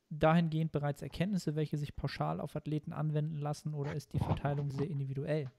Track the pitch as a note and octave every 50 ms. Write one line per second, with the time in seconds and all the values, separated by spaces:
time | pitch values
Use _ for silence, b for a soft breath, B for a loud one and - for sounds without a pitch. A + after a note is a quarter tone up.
0 | _ - D#3+ D3 D#3+ D#3 D#3+ F3 E3+ D#3+ D#3 D#3 E3 D#3 - D3+ C#3+ D3 C#3+ -
1 | D#3+ C#3+ - - E3+ G3+ G#3 F3 - D#3+ D3+ D#3 D#3 D3 - D3 D3 - - -
2 | - C#3 - - D3+ D3+ D#3+ F3+ - D3+ - D3+ - D3+ D3+ D3+ - E3 - C#3+
3 | D3+ D#3 D3+ D3+ D3+ D#3+ D#3+ D3 C#3+ D3 D3+ - - D#3 D3+ D3 C#3 D3 E3 D3+
4 | - - - C#3 - - - - - C#3+ C#3+ C#3+ C#3+ C#3+ C3 C#3 C#3 - C#3+ C#3
5 | C3+ C3+ C3+ C3+ D3 - D3+ D#3 C#3 C3 -